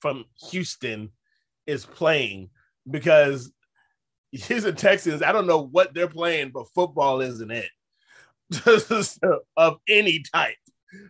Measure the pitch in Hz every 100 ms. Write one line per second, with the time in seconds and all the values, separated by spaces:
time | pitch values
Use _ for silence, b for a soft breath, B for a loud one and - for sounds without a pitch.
0 | 147 131 113 _ - 185 170 - 123 107
1 | 107 _ _ _ _ _ - 143 - -
2 | 165 151 117 98 95 _ _ _ - 147
3 | 143 156 143 139 120 _ _ _ _ _
4 | _ _ _ - - 233 185 156 202 196
5 | 170 151 160 214 185 160 135 160 185 156
6 | 175 156 170 160 139 127 113 175 180 147
7 | 139 131 131 117 110 117 92 _ _ _
8 | b b b b - 156 - 214 - 226
9 | 190 - 190 147 - - 165 - - 208
10 | 208 160 143 165 131 107 _ _ _ 190
11 | 202